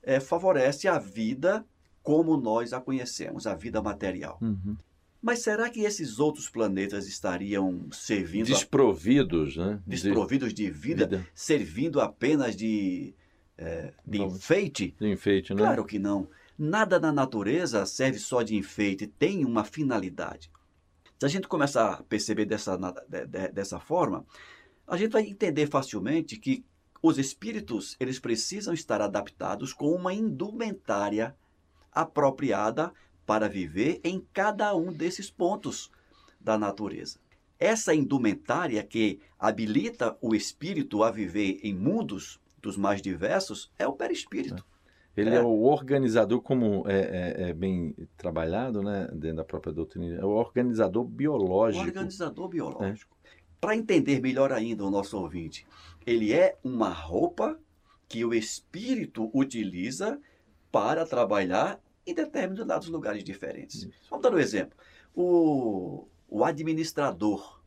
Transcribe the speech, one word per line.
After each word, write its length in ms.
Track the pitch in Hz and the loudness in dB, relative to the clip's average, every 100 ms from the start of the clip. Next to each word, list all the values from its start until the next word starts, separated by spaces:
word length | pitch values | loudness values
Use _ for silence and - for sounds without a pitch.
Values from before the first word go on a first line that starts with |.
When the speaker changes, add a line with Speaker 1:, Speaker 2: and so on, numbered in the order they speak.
Speaker 1:
é, 180 | - 135 | 2 0
favorece 680 | 135 165 185 151 127 143 190 | 2 0 4 6 4 2 0
a 100 | 165 | 0
vida 640 | 98 104 110 135 165 214 - _ _ _ | -2 -2 -2 2 2 0 -4 _ _ _
como 360 | - 156 160 156 | 2 2 4 2
nós 360 | 117 110 120 | 2 0 0
a 80 | 127 | -6
conhecemos, 640 | 127 131 120 - 80 - 110 | -4 -4 -4 -8 -8 -6 -6
a 80 | |
vida 300 | 87 110 110 | -6 -2 -2
material. 560 | 104 98 98 90 80 - | -2 -4 -4 -4 -8 -6
Speaker 2:
Uhum. 340 | 113 98 95 107 _ _ _ _ | -4 -4 -4 -8 _ _ _ _
Speaker 1:
Mas 200 | 226 233 | -2 -2
será 280 | 233 214 233 | 0 0 -2
que 120 | 233 | 0
esses 380 | 208 208 147 107 | -2 -2 -8 0
outros 280 | 151 147 - | 0 0 -10
planetas 600 | 117 107 95 98 101 101 | -2 0 0 -2 -4 -8
estariam 800 | 98 101 90 98 101 92 90 82 | -6 -4 -4 -2 0 0 -2 -8
servindo 540 | - - 107 85 92 113 | -12 -2 -2 0 -2 2
a 100 | 175 | 0
Speaker 2:
Desprovidos, 1000 | - 139 123 90 90 139 95 85 76 73 | 2 6 6 4 4 4 4 2 0 -2
né? 240 | 92 104 90 | -4 -4 -6
De 120 | 87 | -2
Speaker 1:
desprovidos 500 | 95 110 95 135 123 | 2 2 2 0 -2
de 160 | 101 101 | -2 -6
vida, 380 | 76 107 165 - | -4 -4 0 0
Speaker 2:
vida. 200 | 95 87 | 0 -6
Speaker 1:
servindo 680 | - - 147 90 82 156 139 | -14 0 0 0 -4 0 2
apenas 560 | 110 - 123 151 123 95 | 0 0 2 4 2 -2
de, 600 | 110 107 98 135 123 - _ _ _ - | 0 2 0 -2 -6 -14 _ _ _ -12
é, 360 | 82 82 - - - | -8 -8 -10 -14 -6
de 140 | 104 | -2
Speaker 2:
Vamos. 180 | 95 92 | -2 -4
Speaker 1:
enfeite? 580 | - 180 196 - 101 - | 2 2 2 -4 -6 -2
Speaker 2:
De 140 | 107 | -2
enfeite, 420 | 95 - 98 92 98 | 0 4 2 2 2
né? 40 | |
Speaker 1:
Claro 240 | 107 - | 4 2
que 140 | 101 104 | -2 -4
não. 320 | 98 101 - - - - | -2 -2 -4 -12 -20 -4
Nada 420 | 151 202 208 175 | 0 2 4 4
na 120 | 160 | 4
natureza 720 | 143 135 113 101 156 170 113 95 | 2 2 0 2 2 2 0 0
serve 340 | - 131 107 | 0 0 0
só 240 | - 127 | 0 0
de 120 | 113 107 | 2 0
enfeite, 520 | 95 - 104 95 107 | -2 0 0 0 -6
tem 360 | - 160 196 | 0 0 2
uma 200 | 131 117 | 0 0
finalidade. 880 | 101 - 143 113 92 - 82 - - _ _ _ _ _ _ _ | -2 -2 0 0 -2 -6 -8 -8 -18 _ _ _ _ _ _ _
Se 60 | 139 | 0
a 40 | |
gente 180 | 190 190 | 0 -2
começar 460 | 165 139 127 107 | 0 2 4 2
a 100 | 90 | 0
perceber 420 | - 107 104 107 104 | -2 -2 0 0 0
dessa, 320 | 104 - 90 | -2 -2 -4
na-, 140 | 92 | -4
de, 340 | 90 - 90 - | -8 -10 -10 -8
de, 220 | 92 95 | -6 -6
dessa 320 | - 98 95 | -6 -8 -8
forma, 440 | - 175 139 92 - - - - _ _ - | -2 0 0 -2 -8 -20 -20 -20 _ _ -6
a 100 | 175 | -2
gente 160 | 220 | 2
vai 120 | 220 | 2
entender 420 | 208 196 175 147 147 | 0 -2 0 2 2
facilmente 720 | 139 127 104 98 160 160 107 | 0 -2 -4 0 0 -2 -8
que 260 | - 131 - _ _ - | -2 -2 -4 _ _ 2
os 160 | 160 135 | 2 4
espíritos, 800 | 135 - 214 214 - 110 - - | -2 -4 -8 -8 -4 -6 -6 -6
eles 200 | 127 127 | -6 -4
precisam 520 | 117 113 - 196 202 | -2 -2 -2 -6 -4
estar 300 | 165 - 107 | -6 -2 -2
adaptados 720 | 104 104 - _ 92 104 123 | 0 -2 -6 _ -6 -6 -8
com 180 | - 147 | -2 0
uma 220 | 175 180 | 0 0
indumentária 1200 | 196 220 135 196 220 220 - - 101 101 104 113 - _ _ _ _ _ | -2 -2 -2 -6 -6 -6 -6 -2 -2 0 -2 -2 -6 _ _ _ _ _
apropriada 1000 | - 160 - 139 135 139 98 107 131 170 - _ _ - | -2 -2 2 2 2 0 2 0 0 -4 -6 _ _ 0
para 240 | 107 107 | 2 2
viver 500 | 101 85 85 127 - 170 | -2 -4 0 0 0 -4
em 200 | 185 - | -4 -6
cada 420 | - 202 294 208 | 0 0 2 0
um 200 | 196 175 | 0 -2
desses 360 | 156 165 180 196 | -4 -4 -6 -12
pontos 640 | - 175 208 135 110 - _ _ _ _ _ | -2 0 0 -4 -8 -14 _ _ _ _ _
da 180 | - 110 | 0 2
natureza. 640 | 104 98 104 - - - _ _ _ _ | 0 -4 -8 -8 -12 -16 _ _ _ _
Essa 340 | 170 220 - | 0 2 2
indumentária 880 | 156 139 135 113 95 - 139 170 107 | 2 4 2 2 0 -2 -2 0 -2
que 380 | 104 113 107 95 - _ | -2 0 0 0 -12 _
habilita 800 | 104 104 107 104 113 - 117 - | 0 0 2 2 0 -2 -2 -2
o 120 | 120 | 0
espírito 680 | 110 - - 160 170 135 104 | 0 0 -8 -6 -4 -2 2
a 80 | 113 | 2
viver 480 | 107 92 92 98 95 | 2 -4 0 0 -2
em 140 | 110 92 | -4 -2
mundos 640 | 113 220 180 95 - - _ _ | 0 0 -2 -8 -10 -20 _ _
dos 160 | - 95 | -8 -2
mais 240 | 101 98 | 0 0
diversos 680 | 95 87 101 185 185 104 - _ | -2 -2 0 0 -2 -10 -14 _
é 80 | 202 | -4
o 60 | |
perispírito. 720 | 285 - 349 - - - - | -2 -4 -6 -6 -6 -6 -8
Speaker 2:
É. 140 | - _ _ _ _ - | -14 _ _ _ _ 0
Ele 140 | 110 | 4
Speaker 1:
É. 60 | 120 | 4
Speaker 2:
é 40 | |
o 220 | 120 110 | 6 6
organizador, 760 | 123 147 131 139 131 113 107 117 | 6 4 2 2 4 4 4 2
como 420 | - 131 110 98 104 | 2 2 4 2 2
é, 120 | 98 95 90 90 - 90 | 2 2 -2 -4 -2 -4
é, 20 | |
é 40 | |
bem 420 | 82 95 90 82 - 82 _ | -2 -2 0 -2 -8 -16 _
trabalhado, 680 | 87 82 82 95 131 104 | -4 -2 -2 -2 -2 -2
né, 260 | 101 101 - | -2 -2 -4
dentro 260 | 80 80 80 | -6 -4 -4
da 60 | |
própria 300 | 76 73 82 | -6 -6 -6
doutrina, 420 | 78 78 - 85 85 | -6 -6 -6 -6 -2
é 80 | |
o 60 | 95 | 0
organizador 760 | 104 - 123 123 113 101 98 | 2 2 0 2 4 2 2
biológico. 800 | 120 113 143 143 95 92 113 90 | -2 -2 0 2 4 4 4 2
Speaker 1:
O 40 | - | -2
organizador 600 | 190 - - 170 - 180 | -4 -8 -6 -8 -6 -6
biológico. 720 | 175 80 - 98 107 - _ _ | -4 -6 -4 -4 -4 -12 _ _
Speaker 2:
É. 40 | - _ - | -20 _ -6
Speaker 1:
Pra 160 | 196 220 | -2 0
entender 460 | 220 175 135 139 | 4 4 4 2
melhor 320 | 131 127 135 | 2 4 2
ainda 320 | 127 113 107 98 | 2 -2 -2 0
o 60 | |
nosso 260 | 98 98 104 | 0 -2 -6
ouvinte, 460 | 85 85 80 - _ - - - - | -6 -6 -8 -12 _ -20 -20 -12 0
ele 260 | 117 107 | 2 4
é 240 | 139 185 - | 6 4 2
uma 260 | 131 123 101 | -6 0 0
roupa 720 | 80 80 87 349 - 311 320 _ _ _ _ _ | -2 -4 0 0 0 -2 -2 _ _ _ _ _
que 160 | 117 | -4
o 80 | 117 | 0
espírito 960 | 117 110 - _ 175 247 247 143 - 110 | 0 0 -10 _ -10 -2 -2 -2 -4 -2
utiliza 880 | 135 135 117 98 87 87 151 202 285 _ _ _ _ _ | 0 0 0 -4 -4 -6 -2 -4 -4 _ _ _ _ _
para 320 | - 107 160 | 0 2 0
trabalhar 800 | 165 120 110 104 92 95 160 - _ _ - | 0 2 2 2 2 2 0 -2 _ _ -8
em 80 | |
determinados 760 | 330 311 294 185 190 - 165 170 | -4 -4 -4 -4 -4 -2 -4 -4
lugares 360 | 160 107 104 | -6 -4 -6
diferentes. 600 | 95 98 80 - - - | -8 -10 -10 -10 -12 -14
Speaker 2:
Isso. 80 | 95 - _ | -14 -18 _
Speaker 1:
Vamos 120 | - | 0
dar 100 | 254 | 2
um 40 | 190 | 4
exemplo. 380 | 120 98 - _ - - _ - | 2 0 -4 _ -20 -20 _ -2
O, 920 | 180 175 160 143 117 98 87 - - _ _ | 4 6 6 4 0 -2 -4 -10 -16 _ _
o 160 | 107 135 | 2 2
administrador 1120 | 151 160 160 156 - 139 90 107 98 - - | 2 -2 -2 -2 0 -2 2 0 0 -6 -20